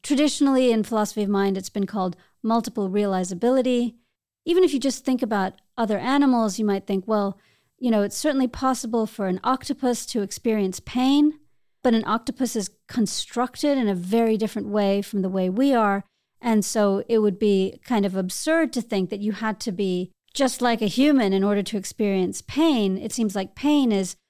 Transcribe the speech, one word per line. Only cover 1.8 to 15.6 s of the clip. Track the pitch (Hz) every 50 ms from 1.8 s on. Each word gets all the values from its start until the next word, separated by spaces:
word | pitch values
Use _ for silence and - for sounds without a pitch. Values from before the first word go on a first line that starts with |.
| 196
called | - - 214 185 185 170 _ _ _ _ _ -
multiple | 220 226 233 226 - - 226 202 190
realizability. | 185 208 208 202 190 185 180 180 190 175 226 240 262 262 240 254 247 240 247 233 - _ _ _ _ _ _ _ _ _ _
Even | 320 339 370 370
if | 330 294
you | 254
just | 214 277 - - _
think | - 262 247 269
about | 214 220 202 190 190 - _ _ _ _
other | - 233 208 214
animals, | 196 - 247 269 285 285 269 247 233 226 208 185 -
you | 214
might | 208 196 196 -
think, | - 196 190 180
"Well, | - 220 208 202 196 196 _ _ _ _ _ _ _ _ _
you | 254 247
know, | 226 208 202
it's | 202 -
certainly | - - 311 277 269 262
possible | 240 - - 277 262 254 - - 226 226 233 220
for | 214 - - 202
an | 190 180 185 -
octopus | 240 262 262 - - 269 - - 247 247 233 -
to | - - 233
experience | 202 190 - - _ 233 220 214 202 185 185 -
pain, | _ - - 247 254 262 277 294 294 302 302 - _ _ _ _ _ _ _ _ -
but | 254 226
an | 226 -
octopus | - 208 226 - - - - 269 226 -
is | 226 190 - _ _ _
constructed | - - 247 214 185 - - - - - 233 247 247 - - - 294 285
in | 269 240
a | 208 196
very | 180 175 180 214 233 233 226 220
different | 208 220 208 - 214 -
way | 208 202 214 202 196 196 202
from | 196 - - 202 185
the | 185
way | 190 190 185 185
we | 185 220